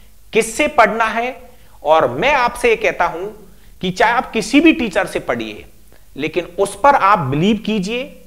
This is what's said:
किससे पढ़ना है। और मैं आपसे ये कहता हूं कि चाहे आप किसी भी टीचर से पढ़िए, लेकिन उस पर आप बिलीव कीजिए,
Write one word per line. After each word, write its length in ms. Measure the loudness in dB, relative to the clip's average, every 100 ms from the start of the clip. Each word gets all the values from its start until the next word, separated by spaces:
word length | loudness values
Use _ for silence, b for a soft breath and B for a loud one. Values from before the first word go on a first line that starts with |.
| b b -4
किससे 340 | -2 0 -2 0
पढ़ना 360 | 4 2 2 -2
है। 300 | -2 -6 -8 -16 b b b
और 240 | 2 4 2
मैं 240 | 0 0
आपसे 360 | 2 0 0 0
ये 60 | 0
कहता 300 | 0 0 -2
हूं 200 | -4 -10 -14 -20 b b b
कि 100 | -6
चाहे 220 | 0 0
आप 180 | 0 -2
किसी 280 | -4 0 4
भी 140 | 4
टीचर 340 | 4 0 -4 -4
से 120 | -4
पढ़िए, 440 | -4 -6 -6 -12 -18 -20 -20 b b -10
लेकिन 300 | -6 -6 -6 -4
उस 200 | -4 2
पर 160 | 2 4
आप 240 | 4 2
बिलीव 360 | 0 0 0 0
कीजिए, 680 | -2 -4 -4 -6 -8 -16